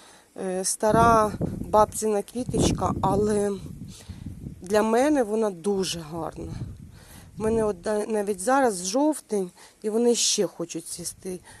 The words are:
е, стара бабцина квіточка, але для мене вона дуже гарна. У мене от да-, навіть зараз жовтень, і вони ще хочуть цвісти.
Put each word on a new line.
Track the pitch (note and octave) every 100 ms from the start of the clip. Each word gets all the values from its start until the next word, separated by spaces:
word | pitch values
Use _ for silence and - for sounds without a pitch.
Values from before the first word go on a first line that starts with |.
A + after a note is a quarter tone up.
| - - _ - F#3+
е, | F#3
стара | F#3+ - G#3+ G#3+ A#3 A3+ G#3+ - - -
бабцина | - G#3+ G#3+ - G#3+ G3+
квіточка, | G3+ A#3+ B3+ - - - F#3 -
але | F#3+ G3 G#3+ G#3 G3+ G3 - - - - - - - - - -
для | - G#3
мене | A3 A3+ C#4+ D4
вона | G#3+ A3 A3
дуже | F3 E3+ G3 F3+ E3+
гарна. | D3+ E3 D#3 - E3 - - - - - - - - -
У |
мене | A3 A3+
от | G#3+ F3
да-, | G#3 G#3 A3
навіть | G#3+ G3+ G3
зараз | F#3+ C4+ B3+ F#3 F#3
жовтень, | B3+ D4+ D4 - G#3 F3+ - - _
і | G#3+
вони | A3 A#3+
ще | A#3 - - E3+
хочуть | - E3+ E3 -
цвісти. | - E3+ - F#3+ F3+ - -